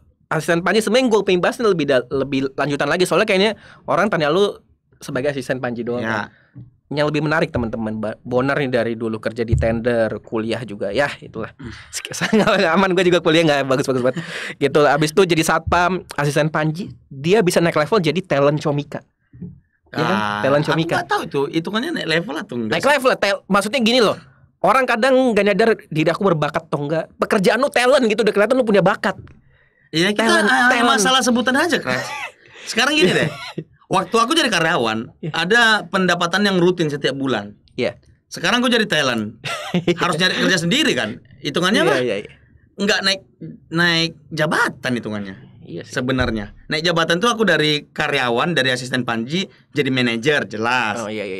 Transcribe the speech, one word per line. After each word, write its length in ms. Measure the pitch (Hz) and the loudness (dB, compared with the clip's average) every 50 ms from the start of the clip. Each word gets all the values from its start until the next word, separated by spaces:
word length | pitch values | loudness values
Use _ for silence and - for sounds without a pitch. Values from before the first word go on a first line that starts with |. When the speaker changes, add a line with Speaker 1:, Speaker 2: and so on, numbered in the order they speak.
| _ _ _ _ _ | _ _ _ _ _
Speaker 1:
asisten 360 | - 151 160 151 - 170 170 | -4 -4 -2 0 0 0 0
Panji, 180 | 175 180 196 226 | 2 2 2 2
sebenarnya 300 | 220 208 208 262 262 247 | 2 2 2 2 2 4
gue 100 | 220 208 | 2 2
pengen 180 | 190 - 185 180 | 2 2 2 2
bahas 180 | 170 170 - - | 2 0 -2 0
lebih 260 | 240 214 185 165 143 | 0 0 2 2 2
da-, 220 | 139 139 123 123 - | 2 2 2 0 0
lebih 400 | - 135 135 139 139 135 135 135 - | -4 -4 -4 -2 -2 -2 -4 -4 -2
lanjutan 320 | - 139 147 143 143 151 | -2 -2 -2 0 -2 0
lagi. 180 | 143 160 180 180 | 0 0 0 0
Soalnya 220 | 180 165 170 165 | 2 2 0 2
kayaknya 260 | 160 196 185 196 220 208 - - - - - - | 2 2 2 2 0 -2 -4 -14 -20 -20 -12 -6
orang 240 | - 135 160 190 214 | -2 0 0 0 0
tanya 200 | 196 165 151 143 | 0 0 0 2
lu 280 | 160 190 208 196 - - _ _ _ _ _ _ _ | 2 2 2 0 -2 -8 _ _ _ _ _ _ _
sebagai 320 | - - - 143 127 131 147 | -20 -14 -8 -6 -4 -4 -4
asisten 300 | 139 139 120 - 131 127 | -4 -4 -8 -10 -12 -8
Panji 240 | 131 123 120 117 | -8 -8 -6 -6
doang 180 | 113 120 120 120 | -6 -6 -6 -6
Speaker 2:
Ya. 80 | 110 113 | -4 -4
Speaker 1:
kan. 200 | 110 104 101 - _ _ _ _ - - - - _ _ _ | -4 -4 -6 -8 _ _ _ _ -20 -20 -20 -20 _ _ _
Yang 200 | - 143 147 147 151 | -8 -4 -2 -2 0
lebih 140 | 151 147 151 | 0 0 0
menarik 240 | 151 156 165 170 - | 0 0 0 0 -2
teman-teman, 480 | - 131 117 110 113 113 110 110 110 | -2 -4 -4 -4 -6 -6 -6 -6 -6
Ba-, 240 | 110 107 107 - - | -6 -6 -8 -8 -10
Bonar 340 | - 123 123 123 127 139 139 | -8 -2 -2 0 0 0 0
nih 120 | 143 147 131 | 0 -2 0
dari 240 | 123 123 120 117 117 | 0 0 0 -2 -4
dulu 220 | 113 117 110 110 110 | -4 -4 -6 -6 -4
kerja 220 | - 117 113 120 | -6 -6 -4 -4
di 140 | 117 110 117 | -2 -2 0
tender, 680 | 127 120 113 113 117 110 123 120 117 113 107 107 104 | 0 0 0 -2 0 -2 0 0 0 0 -2 -2 -8
kuliah 400 | - - 123 113 110 113 110 113 | -10 -6 -6 -4 -2 -2 -4 -6
juga, 300 | 127 101 101 104 98 101 | -6 -10 -10 -8 -6 -4
ya 160 | 101 123 143 143 - | -2 -2 -2 -2 -4
itulah. 340 | - - 120 - 113 107 - | -10 -16 -14 -12 -12 -12 -12
Speaker 2:
Hmm. 200 | - - 139 113 - - - - | -14 -16 -16 -16 -16 -16 -18 -14
Speaker 1:
Sek-, 240 | - - - - - - 170 - 220 214 | -14 -12 -12 -10 -8 -6 -2 2 2 2
<laughs> 320 | 180 214 208 190 196 160 | 4 4 2 2 2 2
aman, 220 | 160 190 233 - | 2 2 2 2
gue 120 | 175 180 185 | 2 2 2
juga 140 | 180 175 170 | 4 2 2
kuliah 220 | 170 165 156 165 | 2 4 4 4
nggak 240 | 170 156 143 139 139 | 4 4 2 2 2
bagus-bagus 380 | 135 131 131 131 135 127 131 120 | 0 0 0 0 0 0 0 0
banget. 120 | 127 131 170 165 - - - - - - - | 0 -2 -2 -8 -10 -10 -10 -10 -10 -6 -2
Gitu, 200 | 139 135 160 156 147 | -2 2 4 4 4
abis 260 | 139 139 147 160 151 | 4 4 4 2 2
itu 120 | - 208 196 | 4 2 4
jadi 180 | 170 170 156 | 4 4 2
satpam, 640 | 160 - 165 160 165 - 175 175 175 175 185 175 - - - | 2 2 0 0 0 0 2 2 2 2 0 -2 -6 -8 -6
asisten 320 | - 147 147 139 151 147 156 | -2 -2 0 2 2 0 0
Panji, 440 | 151 165 156 160 156 170 226 127 - - _ | 0 0 -2 -2 -2 -4 -8 -12 -14 -20 _
dia 340 | - 147 135 139 170 196 233 | -20 -12 -4 0 2 4 4
bisa 180 | 196 180 175 180 | 4 4 2 2
naik 160 | 170 170 - | 2 2 2
level 240 | 156 151 147 226 214 | 2 0 2 2 2
jadi 220 | 160 156 143 170 | 2 2 0 -2
talent 400 | - - 147 139 143 147 147 143 | -2 0 2 4 4 4 2 2
comika. 400 | - 160 143 143 143 - - 113 - _ _ _ _ _ - - - - - - _ _ _ _ _ - | -2 -2 -2 -4 -4 -8 -12 -14 -16 _ _ _ _ _ -20 -18 -18 -18 -18 -20 _ _ _ _ _ -10
Iya 120 | - 117 | -6 -4
kan? 120 | 123 117 113 | -2 0 0
Speaker 2:
Ah, 260 | 107 107 104 104 104 | 0 -2 -2 -4 -2
Speaker 1:
Talent 220 | 110 131 139 147 | 0 2 2 2
Speaker 2:
aku 80 | 143 151 | 0 0
Speaker 1:
comika. 240 | 170 160 165 165 151 | 0 -2 0 -2 -2
Speaker 2:
nggak 140 | 120 117 - | -4 -2 -2
tahu 120 | 427 403 247 | -4 -4 -4
itu, 160 | 160 - 143 139 147 | -4 -4 -4 -4 -2
hitungannya 380 | 156 165 165 190 196 220 254 349 | -4 -4 -4 -4 -6 -4 -4 -4
naik 160 | 330 180 156 160 | -6 -6 -4 -2
level 240 | 156 170 175 226 285 | -2 -2 -2 -4 -8
atau 180 | 311 214 - 123 | -10 -8 -8 -8
enggak 160 | 120 113 107 | -6 -4 -4
Speaker 1:
Naik 120 | 151 175 - | -2 0 2
Speaker 2:
sih? 60 | 269 | 2
Speaker 1:
level, 180 | 294 277 254 - 190 | 2 2 2 0 0
tel-, 260 | 190 214 196 202 - _ | 0 0 -2 -2 -4 _
maksudnya 340 | - 190 202 196 208 226 277 | 0 0 2 2 0 0 0
gini 200 | 226 220 240 262 | 2 4 4 4
loh. 180 | 220 170 120 - - - _ _ _ _ _ - | 4 2 0 -2 -10 -20 _ _ _ _ _ -2
Orang 240 | - 185 220 262 254 | 2 2 4 4 2
kadang 300 | 247 233 220 233 269 262 254 262 254 | 2 0 2 2 4 4 4 4 4
nggak 140 | 220 208 196 | 2 2 2
nyadar 240 | 208 202 185 226 220 214 - - - | 2 4 4 4 2 2 0 -2 -6
diri 200 | 156 156 156 170 | -2 0 0 0
aku 140 | 160 - 202 | 0 2 2
berbakat 360 | 196 170 151 151 147 147 160 - | 2 2 2 0 -2 -4 -4 -6
atau 140 | - - 143 | -4 -6 -4
enggak. 300 | 147 143 165 160 - - - | -4 -2 -4 -4 -4 -6 -4
Pekerjaan 420 | - - - - 220 175 233 208 233 | -4 -2 0 2 2 4 4 4 2
lu 100 | 269 285 | 0 2
talent 360 | - 240 247 247 285 277 254 | 2 2 4 4 4 4 4
gitu, 160 | 214 214 202 | 2 2 2
udah 100 | 226 208 | 2 2
kelihatan 240 | 185 202 208 214 254 | 4 2 2 4 4
lu 80 | 262 | 2
punya 180 | 247 226 202 196 | 2 4 4 4
bakat. 360 | 170 190 220 - - 208 - - - - - _ _ _ _ _ _ _ _ _ _ - | 4 4 2 0 -2 -6 -6 -6 -12 -20 -20 _ _ _ _ _ _ _ _ _ _ -6
Speaker 2:
Iya, 200 | - 160 175 202 | -2 0 0 0
kita, 100 | 208 214 | 2 2
Speaker 1:
Talent, 260 | 220 226 233 220 208 | 2 2 4 4 4
Speaker 2:
ah, 220 | 214 262 262 247 247 | 2 2 4 4 4
Speaker 1:
talent. 180 | 254 240 233 - | 4 4 4 2
Speaker 2:
masalah 280 | - 226 202 262 262 262 | 2 2 2 2 2 2
sebutan 340 | 214 254 233 247 233 254 247 | 2 2 2 2 0 2 2
aja, 220 | 277 330 349 269 | 2 2 0 0
Kras. 300 | 180 - 127 127 127 - - - - - - - _ - - - - - | -2 -2 -2 -4 -4 -4 -8 -10 -10 -12 -14 -16 _ -20 -20 -20 -18 -12
Sekarang 280 | - - 220 247 277 | -6 -2 0 0 2
gini 180 | 302 302 - 185 | 2 4 4 4
deh. 200 | 202 147 123 151 - | 4 2 0 -2 -4
Speaker 1:
<laughs> 60 | - - - - - 160 _ _ _ _ | -10 -14 -12 -12 -14 -14 _ _ _ _
Speaker 2:
Waktu 300 | - - 190 180 180 - | -2 -2 -2 0 0 2
aku 160 | 226 233 240 | 2 2 2
jadi 160 | 320 330 294 240 | 2 0 0 0
karyawan, 640 | 196 170 160 160 175 151 117 110 110 110 117 - - - | 0 0 0 0 0 0 0 -2 -2 -4 -6 -12 -16 -12
Speaker 1:
Iya. 100 | - 156 | -10 -6
Speaker 2:
ada 320 | 147 160 170 180 220 240 233 220 220 202 - | -4 -4 0 2 4 4 4 4 4 2 -2
pendapatan 560 | - - 190 185 175 175 170 175 170 180 190 | -2 -2 0 2 2 2 0 0 -2 0 0
yang 140 | 208 202 190 | 2 2 2
rutin 320 | 180 170 180 180 175 165 151 | 4 4 2 2 2 -2 -2
setiap 260 | 139 143 151 143 131 | -2 -2 -4 -4 -4
bulan. 400 | 139 139 135 120 104 101 104 98 _ _ _ - | -2 -2 -2 -2 -2 -4 -8 -16 _ _ _ -6
Speaker 1:
Iya. 260 | - 120 - - - _ _ _ _ _ | -4 -4 -4 -4 -8 _ _ _ _ _
Speaker 2:
Sekarang 320 | - - - - - 233 247 | -18 -12 -4 -2 0 0 0
gue 140 | 240 254 | 0 2
jadi 160 | 240 240 214 208 | 2 0 0 0
talent. 500 | 170 151 143 131 120 110 107 104 - - - - - - | 0 0 0 0 -2 -2 -4 -8 -10 -10 -10 -8 -8 -8
Speaker 1:
<laughs> 380 | - - - 180 170 175 175 - | -8 -4 -4 -4 -2 -2 -2 -2
Speaker 2:
Harus 160 | 180 175 165 | -2 -2 -2
nyari 180 | 151 185 185 185 | 0 -2 -2 0
kerja 220 | - 175 180 185 175 | 0 0 0 0 0
sendiri 340 | 165 170 220 294 311 247 | 0 0 0 0 0 0
kan? 280 | 156 123 113 104 123 - _ - - - | 0 -2 -4 -6 -8 -12 _ -20 -18 -10
Hitungannya 400 | - 151 143 185 170 180 220 285 | -8 -6 -4 -2 0 2 2 2
Speaker 1:
Iya, 80 | 330 | 2
Speaker 2:
apa? 100 | - 143 131 | 2 2 0
Speaker 1:
iya, 160 | 127 120 98 101 | 0 -2 -4 -6
iya. 120 | - - - _ _ _ _ _ _ _ _ | -8 -12 -20 _ _ _ _ _ _ _ _
Speaker 2:
Nggak 260 | - 202 202 202 185 | -4 -2 -2 -2 0
naik, 180 | 196 196 196 190 - _ _ - 170 160 - - _ - | 0 -2 -4 -4 -8 _ _ -18 -18 -16 -18 -18 _ -6
naik 420 | 160 165 175 170 165 165 165 165 165 - - - | 0 2 2 2 2 2 0 -2 -4 -10 -18 -10
jabatan 640 | 165 156 151 156 - 427 480 - - - - 127 123 | -4 -2 -2 0 0 0 0 -2 -4 -6 -6 -4 -4
hitungannya. 420 | 117 110 107 107 104 101 98 95 - - - - - | -4 -4 -6 -8 -8 -10 -10 -14 -16 -20 -20 -20 -20
Speaker 1:
Iya 200 | - - 80 85 | -18 -16 -14 -14
sih. 120 | - - - | -12 -8 -6
Speaker 2:
Sebenarnya. 640 | 139 127 123 131 127 127 120 113 107 101 - - - - | -6 -2 -2 -2 -2 -2 -2 -2 -6 -8 -10 -16 -18 -10
Naik 160 | - 151 156 | -6 -6 -2
jabatan 340 | 160 175 170 165 165 165 170 180 | -2 0 0 0 2 0 0 0
tuh 100 | 208 247 | 2 0
aku 160 | 240 220 220 | 0 2 2
dari 420 | 180 160 156 151 151 151 147 143 | 2 4 4 2 2 0 -2 -4
karyawan, 640 | _ - - 156 147 139 139 127 123 117 120 143 175 | _ -6 -4 -2 -2 0 0 0 0 0 0 0 0
dari 160 | 170 139 131 131 | 0 0 0 0
asisten 340 | 127 123 127 123 131 127 123 | 0 -2 -4 -4 -4 -4 -2
Panji, 420 | 123 117 113 113 131 160 185 190 - - _ _ _ | -2 -4 -4 -4 -4 -4 -4 -6 -6 -10 _ _ _
jadi 200 | - 143 143 139 | -4 -2 -2 0
manajer, 580 | 131 131 123 120 117 117 113 151 147 139 110 95 | 0 0 0 0 0 0 0 0 0 0 -2 -4
jelas. 500 | 107 104 110 120 127 127 117 107 101 117 | -6 -4 -2 0 0 0 0 -2 -4 -4
Speaker 1:
Oh, 80 | 110 | -6
iya, 160 | 104 110 107 | -6 -6 -8
iya, 140 | 98 101 92 | -8 -8 -8